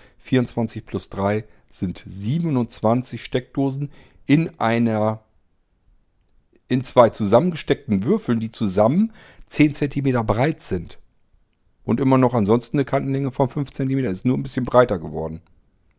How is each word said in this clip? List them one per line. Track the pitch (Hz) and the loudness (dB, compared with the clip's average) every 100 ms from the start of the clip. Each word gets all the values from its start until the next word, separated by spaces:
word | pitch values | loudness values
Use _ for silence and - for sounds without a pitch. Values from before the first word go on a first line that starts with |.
| - _ | -20 _
Vierundzwanzig | - 127 123 - 113 110 - | 0 0 0 -2 -4 -6 -8
plus | 98 - | -8 -8
drei | 95 98 107 110 - _ | -4 -2 -2 -6 -20 _
sind | - 95 87 - | -8 -6 -6 -12
siebenundzwanzig | 92 104 165 170 131 117 - 110 120 131 117 | -8 -4 -2 0 0 -2 -2 0 0 -2 -12
Steckdosen | - 127 127 - 139 135 143 - - _ | -6 -6 -4 -4 -2 -4 -8 -12 -20 _
in | - 151 165 - | 0 2 2 -2
einer, | 113 117 117 110 107 110 - _ _ _ _ _ _ _ _ _ _ _ _ _ _ | 0 2 2 2 0 -2 -10 _ _ _ _ _ _ _ _ _ _ _ _ _ _
in | 127 | -4
zwei | 127 - 113 | 2 6 4
zusammengesteckten | - 104 113 180 165 - - - 101 | 4 2 4 2 -4 -2 -4 0 -2
Würfeln, | 107 185 - 117 | 0 -2 0 -2
die | 113 | -2
zusammen | - 107 92 110 165 220 - - - - | -4 -2 2 2 4 0 -4 -20 -20 -12
zehn | - 151 | 2 2
Zentimeter | 135 143 143 135 123 | 2 -4 -2 0 0
breit | 113 107 143 156 | 0 0 0 -2
sind. | - 92 80 - - _ _ _ _ _ _ _ | -6 -6 -8 -16 -20 _ _ _ _ _ _ _
Und | - 117 | -2 0
immer | 135 131 | 4 4
noch | 127 | 4
ansonsten | 120 98 120 - 147 | 2 2 2 2 -2
eine | 135 | 0
Kantenlänge | 139 135 135 135 | -2 -2 -4 -4
von | - 135 | -2 -2
fünf | 151 139 | -2 -8
Zentimeter, | - 135 135 123 | -4 -2 -2 -2
ist | 92 | -2
nur | 127 139 | 0 -2
ein | |
bisschen | 135 - | -2 -6
breiter | 120 123 123 92 | 2 4 4 2
geworden. | 78 78 80 80 - _ _ _ _ | 0 -8 -8 -10 -16 _ _ _ _